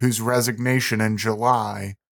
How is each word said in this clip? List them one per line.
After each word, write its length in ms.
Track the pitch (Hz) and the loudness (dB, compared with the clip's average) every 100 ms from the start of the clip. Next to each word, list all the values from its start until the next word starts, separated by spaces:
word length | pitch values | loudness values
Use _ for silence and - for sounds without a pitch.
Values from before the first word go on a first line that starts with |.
whose 200 | 127 110 | 0 0
resignation 800 | 113 123 117 113 123 127 117 110 | 0 0 0 -2 0 0 0 0
in 160 | 110 107 | 0 0
July 760 | 110 107 120 120 107 101 98 101 _ | -2 0 2 2 0 -6 -8 -10 _